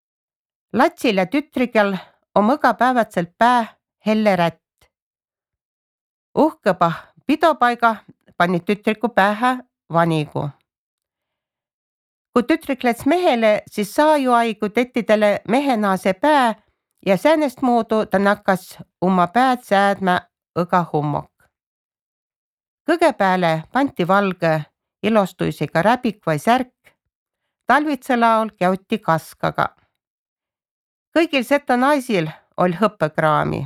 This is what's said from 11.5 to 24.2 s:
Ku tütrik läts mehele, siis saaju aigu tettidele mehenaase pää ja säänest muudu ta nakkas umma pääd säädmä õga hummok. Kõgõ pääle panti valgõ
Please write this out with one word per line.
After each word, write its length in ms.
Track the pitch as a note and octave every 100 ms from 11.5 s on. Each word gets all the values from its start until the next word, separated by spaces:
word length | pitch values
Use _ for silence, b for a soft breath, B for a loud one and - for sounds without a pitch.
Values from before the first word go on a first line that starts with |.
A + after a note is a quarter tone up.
| _ _ _ _ _ _ _ _
Ku 80 | B3
tütrik 420 | A#3+ D#4+ - C4
läts 220 | B3 A#3 C#4
mehele, 560 | F4 F4+ A#3+ A3 G#3 -
siis 240 | - G3+
saaju 380 | - D4+ D4+ B3+
aigu 360 | A#3+ A#3 G#3+ G#3
tettidele 720 | A#3 B3+ A#3+ - G#3+ G#3 G3+ -
mehenaase 640 | B3 C#4+ A3+ G3+ F#3+ G3+
pää 420 | F#3+ D4 D4 A#3+ G#3 _ _ _ _ F3+
ja 100 | F#3
säänest 460 | D4 D#4 D4 -
muudu 440 | B3+ A#3+ A3 A3 -
ta 120 | F#3+
nakkas 600 | G3+ G3+ - F#3 - - - -
umma 220 | F3+ F#3 F3
pääd 380 | A#3+ C4 B3
säädmä 560 | - G3 G3+ G3 F#3+ F3+ - _ _ D#3+
õga 260 | F3 F#3 E3
hummok. 400 | D#3 D3 D3 - _ _ _ _ _ _ _ _ _ _ _ _ _ _ _ -
Kõgõ 220 | E4+ D#4+
pääle 500 | - G3 F#3 E3+ D#3+ -
panti 320 | B3 C#4 -
valgõ 560 | F3 G3